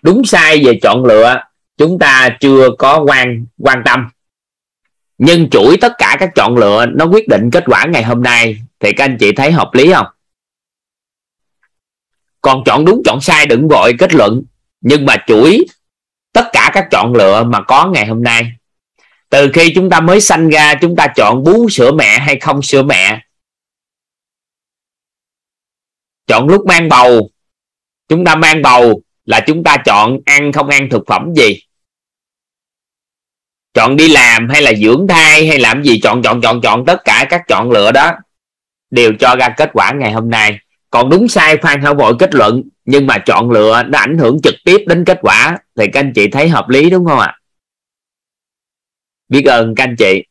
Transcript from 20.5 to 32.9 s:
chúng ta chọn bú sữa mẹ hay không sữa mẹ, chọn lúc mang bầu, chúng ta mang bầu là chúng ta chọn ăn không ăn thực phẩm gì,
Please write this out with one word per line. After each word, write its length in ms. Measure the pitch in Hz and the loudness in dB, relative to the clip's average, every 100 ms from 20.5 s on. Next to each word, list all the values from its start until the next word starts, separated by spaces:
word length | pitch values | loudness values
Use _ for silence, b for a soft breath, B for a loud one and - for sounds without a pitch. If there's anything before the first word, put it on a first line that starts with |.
| 151 151 147 | 2 0 0
chúng 140 | 170 170 | -2 0
ta 120 | 147 - | -2 0
chọn 280 | 104 120 | 0 0
bú 260 | 147 214 233 | 0 2 0
sữa 220 | 160 123 | 2 0
mẹ 280 | 156 110 110 | 2 0 0
hay 200 | 143 139 | -2 -4
không 220 | 151 143 | -4 -4
sữa 220 | 139 139 | -2 -2
mẹ, 420 | 135 101 95 110 _ _ _ _ _ _ _ _ _ _ _ _ _ _ _ _ _ _ _ _ _ _ _ _ _ _ _ _ _ _ - | 0 -2 -2 -4 _ _ _ _ _ _ _ _ _ _ _ _ _ _ _ _ _ _ _ _ _ _ _ _ _ _ _ _ _ _ -4
chọn 200 | 113 139 | -2 2
lúc 180 | 196 202 | 0 2
mang 240 | 170 165 | -2 2
bầu, 400 | 127 127 120 101 _ _ _ _ _ _ _ _ | 2 4 2 0 _ _ _ _ _ _ _ _
chúng 180 | 160 175 | -2 0
ta 100 | 160 | 0
mang 260 | 160 156 | 0 0
bầu 420 | 143 123 120 107 _ _ - | 2 2 2 0 _ _ -4
là 180 | 113 110 | -4 -2
chúng 160 | 156 | -2
ta 140 | 160 143 123 | 0 -2 0
chọn 340 | 104 110 131 139 | 0 0 -2 -2
ăn 260 | 143 147 | -2 -2
không 180 | 147 143 | -4 -2
ăn 180 | 143 135 | -4 -2
thực 120 | 131 - | -6 -4
phẩm 260 | 95 151 160 | -6 -2 0
gì, 240 | 117 95 _ _ _ _ _ _ _ _ _ _ _ _ _ | 0 0 _ _ _ _ _ _ _ _ _ _ _ _ _